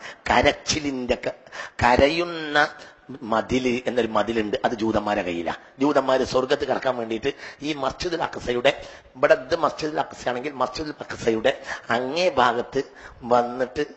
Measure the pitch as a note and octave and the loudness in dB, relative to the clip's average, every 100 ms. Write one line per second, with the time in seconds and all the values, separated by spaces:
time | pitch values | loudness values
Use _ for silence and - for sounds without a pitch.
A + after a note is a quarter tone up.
0 | - - - A#2+ C#3 - - D#3 C#3+ C3 | -8 -6 2 4 4 2 -2 -2 -2 -2
1 | B2 A#2 D#3 - - - - - A#2+ B2 | -2 -2 -4 -8 -12 -16 -14 2 6 6
2 | C#3 E3 F3 E3 D3+ D3 D#3 - - - | 6 4 -2 -6 -2 2 0 -2 -20 -20
3 | - C3 A2 A2 G#2 B2+ B2+ A#2+ A#2+ A#2+ | -16 -12 -2 -2 2 0 2 0 0 0
4 | A2+ A2 G#2 A#2 G#2 F#2+ B2 A2+ A2+ A2 | 0 0 0 0 -2 -2 -2 0 0 0
5 | G#2 G#2 F2+ E2+ D#2+ - - - C#3+ C#3+ | 0 -2 -2 -4 -4 -6 -12 -2 2 2
6 | C3 C3 B2 B2+ B2+ C#3+ C3 A#2 C3 B2 | 2 2 2 0 0 0 0 -2 -2 -2
7 | A2+ A2+ C#3 - - - D3 D3 C3 - | -4 -4 -4 -6 -10 -10 -6 -4 -4 -4
8 | F3+ E3 C#3+ B2+ B2 B2 C3+ - - - | -4 -4 -4 -6 -4 0 2 0 -4 -18
9 | - B2+ D3 D#3 C3 E3 D3 - D#3 D3+ | -20 2 4 4 2 0 0 0 -2 -2
10 | C#3 - B2+ B2 D3 C3 B2 - D3+ C#3+ | -4 -6 -4 -4 -4 -4 -4 -4 -8 -10
11 | - G2 B2 A2 B2+ - - - - A#2 | -12 -4 0 2 2 0 -4 -10 -2 -2
12 | B2+ E3 F3+ C3 A#2+ A#2 A2+ C3+ - - | 0 0 2 4 4 2 -2 -4 -4 -10
13 | - - A#2+ B2 A#2+ B2 B2 D3 D3 | -20 -12 2 4 4 -2 -4 -2 -6